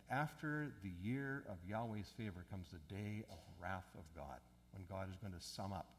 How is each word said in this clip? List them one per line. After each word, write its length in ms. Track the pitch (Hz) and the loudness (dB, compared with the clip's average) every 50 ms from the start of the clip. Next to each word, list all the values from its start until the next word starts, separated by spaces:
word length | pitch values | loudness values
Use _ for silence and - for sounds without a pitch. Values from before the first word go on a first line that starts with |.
| - - | 0 4
after 640 | 123 135 151 151 - - - 151 147 151 151 143 120 107 | 6 6 6 6 2 0 2 4 4 4 4 2 0 -2
the 80 | 95 98 | -2 -2
year 540 | 90 87 92 107 123 135 139 139 135 139 - - | -2 2 4 4 4 4 4 2 2 0 0 -2
of 80 | 104 85 85 90 | -4 -4 -2 2
Yahweh's 420 | 104 110 120 113 107 107 98 - - | 2 4 4 4 2 0 0 -2 -2
favor 300 | - 113 107 87 87 90 - | -2 -2 0 0 -2 -4 -4
comes 200 | 104 98 87 - | -4 -4 -4 -4
the 240 | 92 87 78 80 95 | -6 -8 -6 -2 -2
day 300 | 95 104 104 104 107 110 - | 0 2 2 0 0 -2 -4
of 100 | 95 82 - - 87 85 | -8 -10 -10 -12 -10 -2
wrath 340 | 87 90 95 92 90 - - | 0 2 2 2 0 -4 -10
of 100 | - 80 78 82 | -10 -10 -10 -8
God, 240 | 80 71 71 65 65 - - - - - - | -6 -6 -6 -6 -8 -10 -16 -20 -20 -18 -12
when 140 | - 98 95 85 | -10 -10 -6 -4
God 200 | 98 95 95 95 | -2 0 0 0
is 80 | 95 92 | -2 -4
going 160 | - 101 92 | -4 -4 -4
to 80 | 85 | -4
sum 320 | - - - - 104 98 98 | -6 -6 -4 -2 0 0 0
up. 140 | 90 - - - | 0 -2 -4 -10